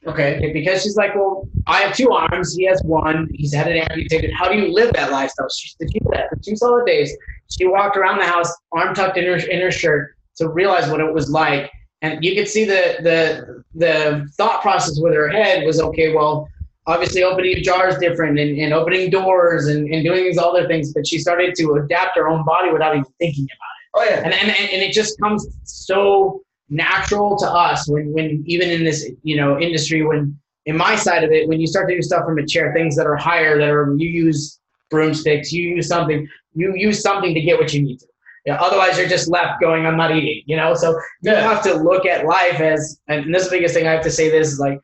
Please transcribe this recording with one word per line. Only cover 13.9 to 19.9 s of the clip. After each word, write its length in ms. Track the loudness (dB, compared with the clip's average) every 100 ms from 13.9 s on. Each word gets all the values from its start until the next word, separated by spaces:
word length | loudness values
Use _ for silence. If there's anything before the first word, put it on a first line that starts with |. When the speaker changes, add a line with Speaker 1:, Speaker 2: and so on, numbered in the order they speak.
| 2 0 -2 -6 -2
Speaker 2:
thought 280 | 0 0
process 340 | 0 0 -2 0
with 140 | 2
her 160 | 2 2
head 360 | 2 2 2 2
was, 120 | 0
"Okay, 320 | 0 0 2
well, 380 | 2 2 0 -6 -14 -16 _ -2
obviously 340 | -2 0 0
opening 360 | 2 2 0 0
a 40 |
jar 260 | 0 2 2
is 80 | 2
different, 400 | -2 0 0 0
and, 180 | 0 -2
and 160 | 0
opening 380 | 0 0 0 0
doors 560 | 0 2 4 4 2 0
and, 200 | 0 0